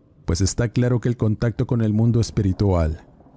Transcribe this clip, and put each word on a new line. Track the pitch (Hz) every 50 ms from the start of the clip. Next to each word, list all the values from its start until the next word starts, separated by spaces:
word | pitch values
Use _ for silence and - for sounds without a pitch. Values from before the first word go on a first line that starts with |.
| _ _ _ _ -
pues | - 80 80
está | 98 92 - - 120 113
claro | - 127 123 123 127 117
que | - 127
el | 120
contacto | - 120 107 107 - - 117 107 - 127 -
con | 127 117 113
el | 107 107
mundo | 107 113 120 113 120
espiritual | 107 - - - 101 98 90 - 104 101 92 85 82 78 80 - - - - - - - _